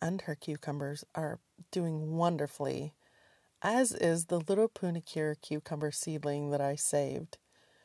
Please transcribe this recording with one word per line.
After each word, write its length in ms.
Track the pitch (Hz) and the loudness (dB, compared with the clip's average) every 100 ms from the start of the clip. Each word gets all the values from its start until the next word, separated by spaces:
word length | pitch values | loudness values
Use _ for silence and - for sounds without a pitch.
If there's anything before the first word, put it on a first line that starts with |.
and 200 | 165 190 | -2 -2
her 120 | - | -4
cucumbers 720 | 151 - 147 - 143 139 147 - | -6 -6 -6 -4 -4 -4 -6 -8
are 240 | 165 151 117 _ - - | -4 -4 -6 _ -20 -6
doing 480 | 185 170 156 156 160 | -2 0 -2 -2 2
wonderfully, 760 | 170 160 147 - 139 131 151 - _ _ _ _ _ _ | 4 4 -2 -2 -2 -2 -6 -12 _ _ _ _ _ _
as 300 | 185 240 254 | 2 4 4
is 340 | - 170 165 165 | 4 4 2 2
the 140 | 175 | 0
little 280 | 156 196 226 | 4 4 4
punicure 680 | - 180 170 - 156 151 151 | 2 -2 -2 -4 -2 -2 -2
cucumber 520 | - 151 - 151 147 | -4 -4 -4 -2 -2
seedling 580 | - - 156 143 143 147 | -2 -4 -2 0 0 0
that 100 | 143 | 2
I 140 | 139 | 2
saved. 640 | 147 - 147 135 135 160 - _ _ _ _ | 0 2 2 2 -2 -8 -14 _ _ _ _